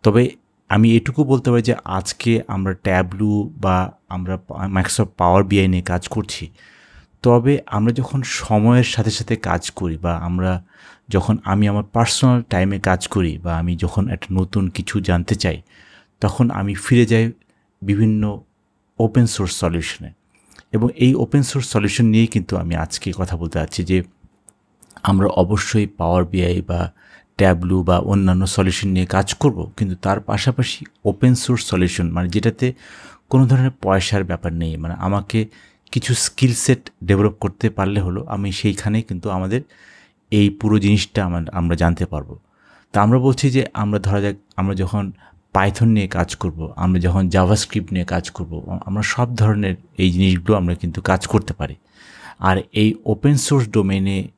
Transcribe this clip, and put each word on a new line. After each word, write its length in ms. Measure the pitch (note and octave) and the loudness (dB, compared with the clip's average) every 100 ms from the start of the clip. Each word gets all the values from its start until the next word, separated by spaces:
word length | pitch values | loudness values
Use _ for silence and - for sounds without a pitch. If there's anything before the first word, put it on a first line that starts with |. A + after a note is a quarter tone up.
তবে 260 | A2 G#2+ - - _ _ _ | 4 4 2 -4 _ _ _
আমি 260 | G#2 A2+ A#2 | 4 6 4
এটুকু 280 | A2+ C#3 | 2 -2
বলতে 280 | C3+ C3 B2+ | 2 2 2
পারি 100 | A#2+ | 2
যে 140 | A2+ A#2 - | 0 -4 -4
আজকে 560 | F#2 G2 - A#2+ A2+ - | -6 -6 -4 0 0 0
আমরা 280 | F#2+ F#2+ F#2 G2 | -4 -4 -4 0
Tableau 640 | F#2 F#2 F#2+ G#2+ G#2 F#2 - | 0 0 -2 0 0 -2 -4
বা 400 | F#2+ F#2 F#2 - _ | 0 0 0 -8 _
আমরা 280 | F2+ F2+ F#2+ | -10 -6 -6
পা-, 300 | - - F#2+ | -8 -8 -2
Microsoft 420 | F#2+ A2 - F#2+ - | -2 0 -2 -2 0
Power 240 | F2 F#2+ | 4 4
বিআই 240 | F#2+ G2+ F#2+ | 4 2 2
নিয়ে 160 | F2+ | 0
কাজ 240 | F#2 F2+ - | -2 -6 -4
করছি। 420 | A2+ G2+ - - _ - _ _ - _ _ | -8 -6 -10 -14 _ -20 _ _ -20 _ _
তবে 360 | B2 A#2+ B2+ C#3+ - | 4 4 4 0 0
আমরা 280 | G#2 A2 | 0 0
যখন 280 | A#2 B2+ C3+ | 0 -4 -6
সময়ের 600 | B2+ - - G#2+ A2 B2 | -6 -8 0 2 6 4
সাথে 280 | A#2+ - A2 | 4 0 -2
সাথে 240 | - A#2 A2+ | -4 -4 -4
কাজ 360 | - F2 - | -2 -4 -4
করি 260 | - F2+ D#2+ | -8 -6 -4
বা 200 | F2 E2+ | -4 -4
আমরা 460 | E2+ F2+ F#2 F2+ - _ - _ - | -4 -2 -2 -2 -8 _ -20 _ -2
যখন, 280 | F#2+ G2 G#2+ | -2 0 -2
আমি 240 | - G2 G#2 | 0 2 2
আমার 160 | G#2 G2+ | 0 -2
পার্সোনাল 480 | A#2 A#2 - C3 B2 A2+ | 0 0 2 2 2 0
টাইমে 300 | F#2 F#2+ G2 | 0 0 0
কাজ 280 | G2 F2+ - | 0 -2 -2
করি 300 | G2+ E2+ D2+ | -2 -2 -2
বা 200 | E2+ E2 | -4 -2
আমি 180 | E2+ E2+ | -2 -2
যখন 340 | F2 - F#2+ | -2 -2 -2
একটা 180 | E2+ - | -4 -4
নতুন 380 | F#2 F#2 G#2 F#2 | -2 0 0 -2
কিছু 300 | - - G#2+ | -4 -4 -4
জানতে 360 | F#2 F2 E2+ G#2+ | 0 0 0 -2
চাই, 260 | F#2 D#2+ _ _ _ - _ _ | -2 -4 _ _ _ -20 _ _
তখন 300 | G#2+ - A#2+ | -4 0 0
আমি 240 | F#2+ G2 F#2 | 0 -4 -6
ফিরে 300 | - A#2+ A2+ | 2 2 4
যাই 260 | A2+ A2+ - _ _ _ _ | 2 0 -4 _ _ _ _
বিভিন্ন 580 | G2 G2+ A2 G#2+ G#2 G2+ _ _ _ _ _ - | -2 2 2 2 -2 -4 _ _ _ _ _ -2
ওপেন 260 | A2+ B2+ A2+ | 2 4 2
সোর্স 340 | - F#2+ - | 0 -4 -2
সলিউশনে। 520 | F2 E2+ D#2+ - D2 - _ _ _ - _ | -2 -2 -6 -10 -16 -18 _ _ _ -20 _
এবং 180 | A2 A#2+ - | 0 0 4
এই 180 | B2+ C3+ | 2 4
ওপেন 280 | - D3 | 2 0
সোর্স 260 | C3 C3+ A#2+ | 0 -4 -2
সলিউশন 360 | A2 G2+ F#2+ A#2 | 0 0 2 4
নিয়েই 220 | A2 A2+ | 4 2
কিন্তু 300 | G#2+ E2+ F2+ | 0 -2 -4
আমি 180 | E2+ E2 | -2 -4
আজকে 360 | D#2+ - G2+ F2+ | -4 -6 -8 -6
কথা 220 | F2+ E2 | -6 -4
বলতে 220 | E2+ E2 | -4 -4
চাচ্ছি 240 | D#2 - | -6 -6
যে 200 | F2 F#2 F2+ _ _ _ _ _ _ _ - - | 0 0 -2 _ _ _ _ _ _ _ -20 -6
আমরা 240 | - G2 G2+ | 0 2 2
অবশ্যই 600 | - F2+ G#2 - A2 G2+ - | 2 0 0 0 0 -2 -2
Power 260 | E2+ F2+ F2 | 0 0 0
বিআই 360 | F#2 F2 F2 | 0 0 -2
বা 300 | - F2 F2 _ _ - _ - | -2 -4 -4 _ _ -20 _ 2
Tableau 460 | F#2+ E2+ F2 F#2 | 4 4 2 0
বা 140 | F2 F2+ | 2 2
অন্যান্য 500 | - G2+ F#2+ F#2 F#2+ | 2 2 4 2 2
সলিউশন 420 | - F#2 - G2+ | 0 0 0 -2
নিয়ে 160 | F#2 F#2 | 0 0
কাজ 280 | F#2+ G2+ | 0 -2
করব, 380 | - D3 F#2+ - - | 0 0 0 -10 -6
কিন্তু 180 | G2 F2+ | -4 -4
তার 240 | G2 G2+ | -4 -4
পাশাপাশি 680 | G2+ G#2 C3 A#2+ A#2+ - - _ G#2+ | -2 -2 -2 -2 -4 -6 -16 _ -4
ওপেন 300 | G2 B2+ B2+ | 2 2 2
সোর্স 300 | - B2 - | 0 -2 0
সলিউশন, 460 | F#2+ F2+ - F2 | 0 0 0 -2
মানে, 180 | E2+ F2+ | -2 -2
যেটাতে 440 | G#2 A2+ - B2+ B2+ - - - - _ | 0 -2 -2 -4 -4 -18 -20 -20 -20 _
কোনো 180 | C3 C3 | 4 6
ধরনের 240 | C3 C3 C3 | 4 2 0
পয়সার 420 | G2 F#2+ F#2+ G#2 | 0 0 2 -2
ব্যাপার 300 | F#2 E2+ - | -2 -4 -4
নেই, 240 | E2 E2 D#2+ | -4 -4 -6
মানে, 160 | E2 | -8
আমাকে 520 | F2 F2+ G2+ G2 A2 G#2+ - _ _ _ | -6 -2 -2 -2 -4 -4 -10 _ _ _
কিছু 220 | A#2+ - | -6 -2
স্কিল 400 | A#2+ - - C3 | -2 -2 0 0
সেট 360 | A#2 - B2+ - _ | 2 0 0 -2 _
ডেভেলপ 280 | F2+ G2 G#2 | 0 2 2
করতে 380 | G2+ G2+ - A2 | 0 -8 -2 -4
পারলে 300 | G#2 G2 G2+ | -2 -2 -2
হলো, 260 | F2+ F#2+ - | -2 -6 -6
আমি 260 | G2+ G2+ | -6 -6
সেইখানে 500 | F#2 G#2+ G2+ G#2+ G#2+ | -2 -2 -2 -2 -2
কিন্তু 280 | A2+ F2+ G#2 | -4 -8 -4
আমাদের 320 | F#2 F#2+ A#2+ D3 _ - - _ _ _ | -4 -2 -4 -6 _ -20 -20 _ _ _
এই 180 | G#2+ G#2 | 2 2
পুরো 300 | G2+ A2 G#2 | 2 0 2
জিনিসটা 460 | G2 G#2 - A2+ F#2 | 4 2 0 -2 -2
আমার, 180 | F2 D#2+ | -2 -4
আমরা 240 | F2+ E2+ E2 | -2 -2 2
জানতে 300 | E2+ E2+ F2+ | 2 0 -4
পারবো। 340 | D2 C#2 - _ _ _ _ _ | -6 -10 -18 _ _ _ _ _
তা 100 | G2+ | 2
আমরা 180 | G#2 B2+ | 4 4
বলছি 320 | C3 B2+ C#3 | 4 2 2
যে 140 | C3 - | 2 -2
আমরা, 260 | - G#2 G#2 | -4 -2 0
ধরা 220 | G2 G2+ | 0 0
যাক, 140 | G2+ G2 _ - | 0 -4 _ -4
আমরা 200 | F#2+ F#2+ | -2 -2
যখন 360 | F#2 G#2 G2 - - _ _ | -2 -2 -4 -10 -20 _ _
Python 320 | G2 G2 G2+ A2+ | 0 0 2 4
নিয়ে 220 | G#2+ F#2+ | 4 0
কাজ 280 | E2+ E2+ - | -2 -4 -4
করব, 380 | F2+ D#2+ D#2+ - | -8 -6 -10 -4
আমরা 240 | F2+ F2+ | 0 2
যখন 300 | F2+ F#2 F#2 | 2 2 2
JavaScript 640 | F#2+ F#2 G#2+ - A2 F2+ | 2 4 2 0 -6 -4
নিয়ে 140 | F#2 F2 | -4 -2
কাজ 240 | F#2 - | -4 -6
করব, 500 | - E2+ E2 - F2+ - | -12 -10 -10 -10 -10 -6
আমরা 160 | G2+ | -6
সব 340 | G#2+ - B2 A#2+ | -4 -2 -2 2
ধরনের 400 | A2 G#2 G2 F#2 _ - | 2 2 -2 -4 _ 0
এই 140 | F#2 | 0
জিনিসগুলো 460 | F2 F#2+ F2+ F2 G#2 | 4 2 2 2 0
আমরা 180 | F2 F2 | 0 -2
কিন্তু 260 | E2+ E2+ | -6 -6
কাজ 260 | - F#2+ - | -2 -2 0
করতে 260 | G#2 - | -2 -2
পারি। 220 | - C#2+ - _ _ - - - - | -8 -8 -10 _ _ -20 -20 -20 -2
আর 180 | F#2 F#2+ - | 0 0 -2
এই 200 | G#2+ G#2+ A2 - | 0 2 0 -4
ওপেন 320 | G#2 C#3+ C#3+ | 0 2 2
সোর্স 320 | - C#3+ A2+ | 2 0 2
ডোমেইনে 580 | A2 F#2+ G2 G2 G2 F2 | 0 0 0 -2 -2 -6